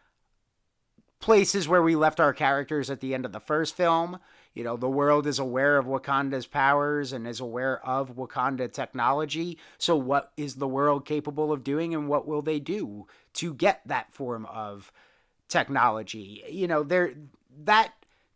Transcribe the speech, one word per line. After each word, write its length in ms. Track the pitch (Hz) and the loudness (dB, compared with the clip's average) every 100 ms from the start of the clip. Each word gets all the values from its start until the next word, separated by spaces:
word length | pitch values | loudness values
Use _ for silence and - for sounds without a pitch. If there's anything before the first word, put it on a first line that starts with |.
| _ _ _ _ _ _ _ _ _ _ _ _ | _ _ _ _ _ _ _ _ _ _ _ _
places 480 | - 214 196 202 151 | 4 6 6 0 4
where 160 | 180 | 4
we 140 | 165 160 | 6 4
left 240 | 156 151 | 2 4
our 120 | 151 | 2
characters 580 | - 139 139 135 151 131 | 4 2 0 0 -2 -2
at 100 | 139 | -6
the 140 | 131 | -4
end 100 | 131 | -4
of 80 | 123 | -6
the 80 | 107 | -10
first 360 | - 156 156 - | -2 -2 -2 0
film. 440 | 170 165 170 180 _ _ _ - | 2 2 0 -8 _ _ _ -8
You 80 | |
know, 140 | 117 117 | -6 -4
the 100 | 127 | -2
world 380 | 139 143 147 147 | 2 4 4 2
is 120 | 135 | -2
aware 380 | 131 123 143 143 | -2 2 4 4
of 80 | |
Wakanda's 640 | 127 135 139 139 139 135 120 | 2 -4 0 0 0 -4 -4
powers 640 | 143 135 143 143 147 135 | 0 4 4 2 -2 -4
and 160 | 127 117 | -8 -8
is 120 | 117 | -8
aware 460 | 123 117 131 127 - | -8 -4 -2 -2 -2
of 300 | 131 135 123 | -4 -4 -8
Wakanda 560 | 127 139 131 131 123 | -8 -2 -2 -2 -6
technology. 840 | - 127 131 123 143 156 151 175 165 - _ | -6 -8 0 0 2 -2 -4 -6 -8 -18 _
So 200 | - 160 | 0 2
what 360 | 127 139 - - | 2 0 0 -8
is 160 | 147 | -8
the 120 | 127 135 | -4 -2
world 380 | 135 147 143 | 2 2 2
capable 480 | 139 151 151 143 151 | 0 -4 -2 -4 -2
of 100 | 147 | -2
doing, 320 | 127 147 165 | -2 -2 -2
and 140 | 160 147 | -4 0
what 180 | 147 - | -2 -2
will 140 | 151 | -4
they 180 | 147 151 | -2 -4
do 480 | 147 208 135 104 95 _ _ | -4 -6 -6 -10 -16 _ _
to 180 | - 170 | -8 -8
get 300 | 131 190 - | 0 0 0
that 300 | - 131 110 | -4 -6 -6
form 320 | - 127 113 110 | -10 -8 -8 -8
of 440 | 110 107 101 - _ _ _ _ _ _ | -10 -10 -12 -18 _ _ _ _ _ _
technology? 960 | 170 131 135 120 110 104 110 98 104 - | -2 0 2 2 2 -6 -12 -14 -16 -14
You 200 | 175 180 | -6 0
know, 140 | 156 | 0
there, 300 | 147 180 170 131 143 _ _ 135 | 2 2 0 -4 -20 _ _ -8
that, 280 | 151 214 214 _ _ _ _ | 4 4 4 _ _ _ _